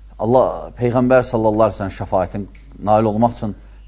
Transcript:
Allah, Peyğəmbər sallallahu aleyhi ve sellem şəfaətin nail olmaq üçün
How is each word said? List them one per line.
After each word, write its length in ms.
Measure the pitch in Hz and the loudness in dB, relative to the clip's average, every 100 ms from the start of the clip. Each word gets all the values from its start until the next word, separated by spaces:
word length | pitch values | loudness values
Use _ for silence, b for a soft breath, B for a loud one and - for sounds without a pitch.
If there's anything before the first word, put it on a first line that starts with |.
| b - | b -6
Allah, 520 | 110 127 98 85 78 - | 2 4 2 -2 -12 -4
Peyğəmbər 440 | 120 123 123 131 | -2 0 4 2
sallallahu 400 | 120 117 110 107 | 2 0 0 2
aleyhi 200 | 110 95 | 0 0
ve 80 | 98 | -8
sellem 160 | - 98 | -8 -4
şəfaətin 400 | 98 92 104 98 - - - | -2 -2 -6 -12 -16 -20 -10
nail 220 | 95 107 | 0 2
olmaq 280 | 110 107 120 | 2 0 0
üçün 240 | 117 110 98 b b | -2 -10 -10 b b